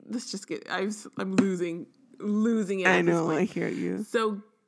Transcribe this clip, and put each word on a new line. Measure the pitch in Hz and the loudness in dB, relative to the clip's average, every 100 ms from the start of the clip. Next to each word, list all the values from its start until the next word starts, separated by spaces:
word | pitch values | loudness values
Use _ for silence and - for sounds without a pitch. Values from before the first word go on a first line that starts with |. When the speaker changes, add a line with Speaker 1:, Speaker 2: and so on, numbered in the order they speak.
| - | -10
Speaker 1:
let's | 233 - | -8 -6
just | 190 - | -10 -8
get, | 170 - | -8 -6
I, | 185 196 214 - - | -4 -4 -6 -10 -8
I'm | 190 190 | 0 4
losing, | 196 180 175 165 - _ _ - | 4 2 -2 -6 -10 _ _ -10
losing | 208 208 226 226 190 196 | -2 0 2 2 0 0
it | 185 | 4
Speaker 2:
I | 180 | 4
Speaker 1:
at | 175 | 6
this | |
Speaker 2:
know, | 170 160 | 4 2
Speaker 1:
point. | 156 | 2
Speaker 2:
I | |
hear | 185 175 170 | 0 0 -2
you. | - 175 185 | -2 -2 -4
Speaker 1:
So | 214 240 220 202 - _ | -2 0 0 -2 -8 _